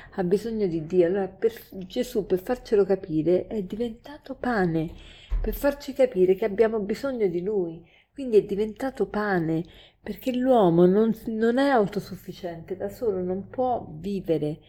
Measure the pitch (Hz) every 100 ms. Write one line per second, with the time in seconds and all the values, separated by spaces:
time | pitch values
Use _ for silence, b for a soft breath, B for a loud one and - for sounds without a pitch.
0 | B - 175 190 226 220 196 165 156 180
1 | 170 196 190 - 226 - - 190 185 247
2 | 247 220 - 185 - 247 - 208 190 190
3 | - 156 156 180 - 214 185 202 240 226
4 | - 302 - 254 247 226 180 160 160 -
5 | B B B B 220 214 285 285 - 254
6 | 254 185 185 190 220 190 220 220 202 214
7 | 277 247 202 170 185 208 170 165 - b
8 | b - 262 208 - 196 220 208 269 -
9 | 196 208 208 185 160 160 175 b b b
10 | - 208 262 247 262 240 185 165 180 196
11 | 226 214 - 220 226 240 277 254 202 190
12 | - 180 - - 175 165 160 190 202 -
13 | 233 190 180 185 196 - 254 240 - 156
14 | 185 196 165 156 151 160